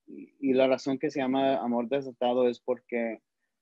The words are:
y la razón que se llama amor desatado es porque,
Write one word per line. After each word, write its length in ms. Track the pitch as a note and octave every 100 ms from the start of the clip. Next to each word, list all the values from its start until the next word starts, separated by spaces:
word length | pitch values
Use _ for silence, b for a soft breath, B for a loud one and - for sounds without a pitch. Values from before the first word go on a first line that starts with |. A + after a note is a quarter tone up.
| -
y 460 | - - _ C#3
la 120 | B2+ C3
razón 320 | B2+ C#3 C3+
que 140 | D3+
se 80 | C#3+
llama 380 | B2+ C3+ C3+ C3+
amor 300 | A#2+ A#2+ A#2
desatado 600 | C#3 C3+ A#2+ B2 B2 B2
es 120 | A#2
porque, 640 | - B2 _ A#2+ A#2 A2 _ _ _ _